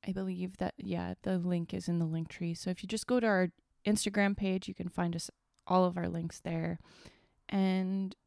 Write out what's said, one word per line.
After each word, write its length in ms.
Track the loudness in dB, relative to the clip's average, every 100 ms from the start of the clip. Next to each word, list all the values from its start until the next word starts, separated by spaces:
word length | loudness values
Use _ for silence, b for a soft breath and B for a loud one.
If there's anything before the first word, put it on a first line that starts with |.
| -4
I 40 |
believe 440 | -4 -4 -4 -6 -2
that, 180 | -4 -4
yeah, 340 | -6 -4 -4 -4
the 140 | -2 0
link 360 | 0 0 -2
is 120 | -4 -2
in 120 | 0
the 80 | 0
link 220 | -2 -4
tree. 260 | -4 -4
So 160 | -4 -4
if 120 | -6
you 60 | -4
just 180 | -6 2
go 140 | 2
to 60 | 4
our 260 | 4 2 _ _ _ 0
Instagram 480 | 2 2 4 2
page, 320 | 2 0 0 -4
you 80 |
can 140 | -8 -6
find 260 | -2 -2
us, 160 | -2 -8 _ _ _ 2
all 180 | 4
of 140 | 6 2
our 100 | -2
links 320 | -2 -4 -8
there. 400 | -6 -2 -2 -4 B B B B B B -2
And 640 | 2 4 2 0 -2 -4 -8